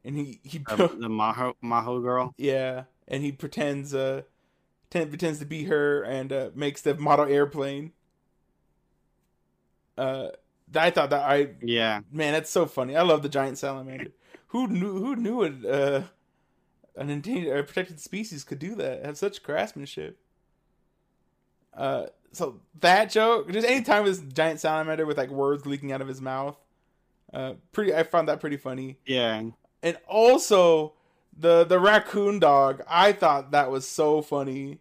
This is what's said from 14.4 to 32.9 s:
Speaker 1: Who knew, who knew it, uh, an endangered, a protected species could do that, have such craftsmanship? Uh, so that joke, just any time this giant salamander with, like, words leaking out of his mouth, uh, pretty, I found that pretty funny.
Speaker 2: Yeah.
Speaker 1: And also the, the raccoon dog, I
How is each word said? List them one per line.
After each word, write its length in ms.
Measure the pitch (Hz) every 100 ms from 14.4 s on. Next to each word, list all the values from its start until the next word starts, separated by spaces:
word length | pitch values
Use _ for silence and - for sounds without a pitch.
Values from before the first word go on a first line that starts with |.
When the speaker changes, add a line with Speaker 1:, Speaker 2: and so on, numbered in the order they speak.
| _
Speaker 1:
Who 200 | 233 247
knew, 320 | 185 202 190
who 120 | 233
knew 280 | 254 214 247
it, 220 | 170 135
uh, 380 | 107 139 139 139 185 _ _ _ _ _ _ _ _
an 140 | - 143
endangered, 480 | 147 170 247 160 139
a 60 |
protected 360 | 139 - 185 160
species 440 | - 190 214 147
could 160 | - 139
do 160 | 165
that, 300 | 214 135 127
have 120 | 143 143
such 260 | 202 196
craftsmanship? 760 | - 151 214 147 139 - 160 - _ _ _ _ _ _ _ _ _ _ _ _ _ _ _
Uh, 340 | - 135 131 80 _ _
so 300 | - 156 113 _ 156
that 300 | 175 190 214
joke, 420 | 220 220 226 208
just 160 | 202 233
any 160 | 262
time 220 | 240 208
this 140 | 202 185
giant 400 | 139 131 160 151
salamander 460 | 160 156 156 156
with, 120 | 151 143
like, 120 | 131
words 360 | 139 139 143
leaking 260 | 139 143 139
out 100 | 135
of 60 | 135
his 140 | 131
mouth, 360 | 131 131 139 143 _ _ _ _ _ _ _
uh, 200 | 131 131 - _
pretty, 220 | - 202
I 100 | 156
found 260 | 160 175 156
that 100 | 143
pretty 180 | 156 143
funny. 420 | 131 131 131 135
Speaker 2:
Yeah. 440 | - 127 117 110 113 - _ _
Speaker 1:
And 140 | 165 165 -
also 840 | 202 233 277 - 202 175 160 151 _ _ _ _ -
the, 260 | 165 170
the 140 | 165 180
raccoon 600 | 190 214 - 202 202 208
dog, 440 | 160 139 135 135
I 240 | -